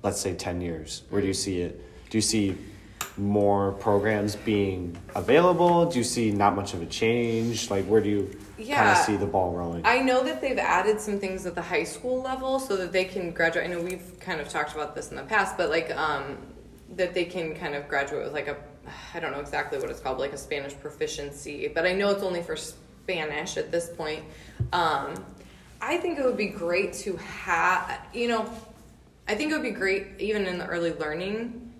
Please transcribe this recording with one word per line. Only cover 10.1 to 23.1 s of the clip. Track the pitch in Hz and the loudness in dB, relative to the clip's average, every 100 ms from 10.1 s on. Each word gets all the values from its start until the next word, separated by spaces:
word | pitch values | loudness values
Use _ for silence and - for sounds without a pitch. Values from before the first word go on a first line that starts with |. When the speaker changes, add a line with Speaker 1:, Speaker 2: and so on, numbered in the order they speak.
| 254 | 4
Speaker 2:
that | 262 285 | 2 -2
they've | 180 165 | -2 0
added | 175 175 214 208 | 2 4 4 0
some | - 202 | 0 -2
things | 190 185 180 | -2 -4 -6
at | 175 | -6
the | |
high | 170 156 | -2 0
school | 170 - 254 254 | -2 -6 -2 -2
level | 262 262 262 262 | -2 -4 0 -2
so | 262 190 | 0 -2
that | 180 | 0
they | 185 185 | 0 0
can | 196 175 | -4 -4
graduate. | 170 165 170 175 | 0 2 2 -2
I | |
know | 175 | -4
we've | 175 185 - - | -4 -6 -10 -14
kind | 185 165 | -8 -6
of | 147 | -4
talked | 156 147 | -4 -2
about | 156 147 160 | -4 -6 -6
this | - | -8
in | 135 | -10
the | |
past, | 139 214 - - | 0 2 2 2
but, | 165 | 2
like, | 165 165 151 | 2 0 -2
um, | 156 139 139 135 - - - - - - | 0 -2 -4 -10 -14 -18 -20 -20 -14 -2
that | 175 | -2
they | 185 170 | 0 -2
can | 185 160 156 | -4 -6 -6
kind | 165 143 | -6 -6
of | 143 | -2
graduate | 139 143 147 | -2 -2 -4
with, | 143 | -4
like, | 147 135 | -4 -6
a, | 143 - - - - - | -8 -12 -18 -18 -16 -12
I | 170 | -6
don't | 156 | -6
know | 139 | -6
exactly | 143 147 139 143 | -4 -4 -2 -4
what | 135 | -4
it's | - | -4
called, | 131 127 | -4 -2
like, | 139 | -4
a | 139 | -6
Spanish | - 147 139 - | -6 -6 -6 -10
proficiency, | 151 - 151 - 143 139 147 143 147 | -12 -6 -6 -4 -8 -10 -10 -6 -4
but | 165 180 | 0 2
I | |
know | 190 202 | 2 2
it's | 196 | 2
only | 190 175 | 0 -2
for | 170 151 | -4 -6
Spanish | - - - - - | -8 -14 -20 -12 -6